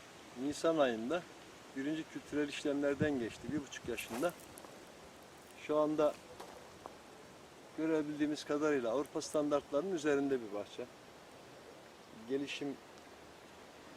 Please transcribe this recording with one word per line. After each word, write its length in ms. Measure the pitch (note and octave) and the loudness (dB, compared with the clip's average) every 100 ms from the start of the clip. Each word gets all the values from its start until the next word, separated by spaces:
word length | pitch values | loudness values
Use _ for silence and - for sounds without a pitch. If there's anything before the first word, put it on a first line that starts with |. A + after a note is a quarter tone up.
| - - - - | -18 -18 -12 -4
Nisan 360 | C#3 C#3+ E3 D#3+ | -2 2 4 8
ayında 440 | C3+ A2 A#2+ E3+ - - - - - C3+ | 6 6 2 0 0 -12 -16 -16 -10 -4
birinci 280 | C#3 D#3+ D#3 | 0 0 -2
kültürel 360 | D3 - D3 C#3+ | -8 -2 0 2
işlemlerden 720 | - D3+ C#3+ C#3+ C#3 D3+ C#3 | 0 2 4 4 4 4 4
geçti, 240 | A2 - A#2+ | 0 -4 -4
bir 80 | D3 | -2
buçuk 280 | C3+ - - | -4 -6 -4
yaşında. 440 | A2+ - A#2 E3+ - - - - - - - - - - - - - - | -4 -4 0 0 0 -8 -16 -16 -16 -16 -18 -18 -18 -18 -18 -18 -10 2
Şu 120 | D3+ | 4
anda 360 | D3+ D3+ D3+ - - - - - - - - - - - - - - - - - | 6 6 4 2 -6 -14 -12 -14 -16 -14 -14 -14 -16 -18 -18 -18 -18 -18 -10 0
görebildiğimiz 680 | D#3+ D#3 D3 D3 D3 D3 | 4 4 4 2 2 2
kadarıyla 460 | - D3 D3+ C#3+ A#2 | 0 2 4 4 4
Avrupa 300 | B2+ D3 D#3+ | 2 0 -2
standartlarının 760 | - D#3 D3 C#3+ - C#3+ F#3+ | 0 2 4 4 4 2 2
üzerinde 440 | F3 D3 C#3 C#3 C3+ | 2 4 6 6 2
bir 140 | A2 | 0
bahçe. 300 | G2+ G2+ - B2 - - - - - - - - - - - - G#2+ A2+ | -4 -4 -6 -10 -12 -18 -18 -18 -18 -18 -18 -16 -18 -18 -18 -18 -14 -2
Gelişim 400 | C#3 C3+ - C#3+ C3 - - - - - - - - - - - | 0 0 -2 -4 -6 -10 -18 -18 -18 -18 -18 -18 -18 -18 -18 -18